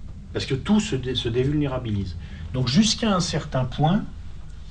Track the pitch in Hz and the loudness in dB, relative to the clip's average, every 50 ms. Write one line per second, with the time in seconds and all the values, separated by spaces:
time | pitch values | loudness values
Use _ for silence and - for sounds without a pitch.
0 | - - - - - - - 110 - - 135 131 - - 214 214 - - 147 127 | -10 -10 -12 -12 -10 -6 -6 -4 -2 0 -2 0 2 4 4 4 4 2 -2 -2
1 | 120 131 123 - - 120 113 127 131 143 151 151 147 131 127 123 117 110 104 98 | -2 -2 -2 -2 -2 0 0 2 2 2 2 2 0 0 -2 -2 -2 -2 -2 -2
2 | 92 90 - - - - - - - - - 127 123 117 135 196 220 208 - - | -2 -4 -6 -8 -10 -10 -10 -10 -8 -6 -2 -2 0 4 6 6 6 6 4 2
3 | 233 214 190 175 156 - 165 151 - - - 131 127 - - - 147 165 190 226 | 2 2 4 2 2 0 -2 -2 -2 -2 0 0 0 0 0 2 4 4 4 4
4 | - - - - - - - - - - - - - - | 2 -2 -6 -8 -10 -10 -10 -10 -10 -10 -12 -12 -12 -10